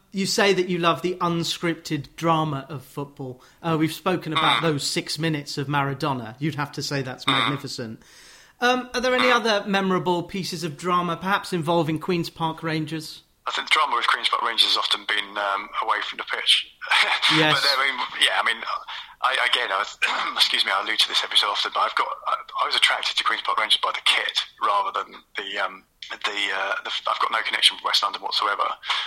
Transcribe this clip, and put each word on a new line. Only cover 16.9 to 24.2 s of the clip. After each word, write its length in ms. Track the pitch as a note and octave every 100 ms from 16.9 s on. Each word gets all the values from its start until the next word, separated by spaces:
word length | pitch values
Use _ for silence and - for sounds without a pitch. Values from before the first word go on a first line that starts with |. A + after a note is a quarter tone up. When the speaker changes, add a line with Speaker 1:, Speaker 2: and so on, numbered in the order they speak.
| - - - - D#3
Speaker 1:
Yes. 240 | D#3 C#3+
Speaker 2:
But, 80 | C#3 C3
I 80 | C3+
mean, 140 | B2+ - -
yeah, 160 | A#2+ F#2+
I 20 |
mean, 200 | A2 A#2 - - - - - -
I, 140 | C3 C3 A#2+
again, 240 | B2 A2+
I, 120 | F#2+ G#2 - - - -
<clears throat> 20 | -
excuse 280 | - B2+ G#2+
me, 60 |
I 100 | G2
allude 180 | G#2 A2
to 80 | -
this 160 | G2
every 140 | - -
so 100 | G#2
often, 220 | G#2 G#2
but 80 | G2+
I've 140 | - -
got, 120 | - - -
I, 80 | - - -
I 20 | C#3+
was 100 | -
attracted 420 | - A#2 - -
to 60 |
Queen's 180 | - G#2+
Park 160 | - A2+
Rangers 200 | G#2+ -
by 80 | -
the 100 | - -
kit 360 | -